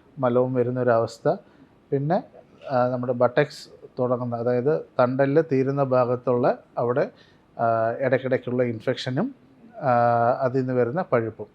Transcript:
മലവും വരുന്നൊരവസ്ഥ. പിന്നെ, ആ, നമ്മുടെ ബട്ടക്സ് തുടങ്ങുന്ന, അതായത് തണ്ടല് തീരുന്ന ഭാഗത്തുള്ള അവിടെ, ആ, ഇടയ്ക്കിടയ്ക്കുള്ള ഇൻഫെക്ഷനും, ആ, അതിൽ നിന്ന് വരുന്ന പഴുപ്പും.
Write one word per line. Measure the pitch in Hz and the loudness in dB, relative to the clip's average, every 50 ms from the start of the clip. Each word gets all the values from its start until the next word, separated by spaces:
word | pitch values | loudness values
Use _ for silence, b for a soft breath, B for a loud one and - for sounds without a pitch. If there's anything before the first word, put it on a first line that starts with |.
| b b - 143 | b b -8 -4
മലവും | 131 123 120 127 127 127 127 | -2 2 2 2 2 2 0
വരുന്നൊരവസ്ഥ. | 127 120 123 127 127 123 127 117 113 117 113 - - - 147 175 202 b b b b b b b _ _ - | 0 0 0 -2 0 2 2 2 2 2 -2 -4 -2 -2 -2 -2 -2 b b b b b b b _ _ -4
പിന്നെ, | 147 139 143 151 175 220 262 - - - - _ - - - - | -4 -2 0 0 -2 -2 -4 -6 -16 -20 -20 _ -20 -18 -8 -4
ആ, | 139 123 123 | 0 0 0
നമ്മുടെ | 127 127 123 123 127 123 | 0 -2 -4 -4 -4 0
ബട്ടക്സ് | 120 123 120 - - 147 - - - - - - - - - _ - | 2 0 2 2 2 0 0 -4 -12 -20 -20 -20 -20 -20 -12 _ -4
തുടങ്ങുന്ന, | 127 120 127 120 123 120 117 | -2 -2 -2 -2 -4 -4 -6
അതായത് | 117 117 123 123 123 120 143 160 - - - _ - | -4 -2 0 0 0 0 0 0 -2 -4 -4 _ 0
തണ്ടല് | 123 123 131 131 139 139 139 160 160 160 | 2 2 2 0 0 2 2 2 2 2
തീരുന്ന | 139 131 131 135 139 143 139 | 2 0 0 0 0 -2 0
ഭാഗത്തുള്ള | 127 127 127 123 120 123 120 - 135 123 120 127 170 240 - - _ - | 2 2 2 2 2 0 -2 -2 0 0 2 2 0 0 -2 -6 _ -6
അവിടെ, | - 123 120 123 139 - - b b b b b b b _ _ - | -4 -2 0 0 0 -2 -4 b b b b b b b _ _ -2
ആ, | 120 117 113 113 113 113 120 135 | 0 0 0 0 0 -2 -2 -2
ഇടയ്ക്കിടയ്ക്കുള്ള | 135 131 131 127 - 127 127 120 - 123 123 127 127 | 0 0 0 0 0 0 -2 -2 -2 -2 -2 -2 -2
ഇൻഫെക്ഷനും, | 120 113 110 - 131 127 - - 131 123 143 214 277 277 _ _ - _ _ - - - 220 | -2 -4 -4 -4 -4 -4 -4 -4 -4 -4 -2 -4 -4 -6 _ _ -20 _ _ -20 -20 -12 -4
ആ, | 165 135 120 120 120 120 117 117 117 120 135 135 | 0 2 2 4 4 4 2 2 2 2 2 0
അതിൽ | 135 123 123 135 | 0 -2 -2 -2
നിന്ന് | 127 127 127 | -2 0 0
വരുന്ന | 123 120 117 131 180 185 - | 0 0 0 -2 -4 -2 0
പഴുപ്പും. | 135 120 113 110 104 - 107 - | 0 0 0 -2 -6 -10 -14 -16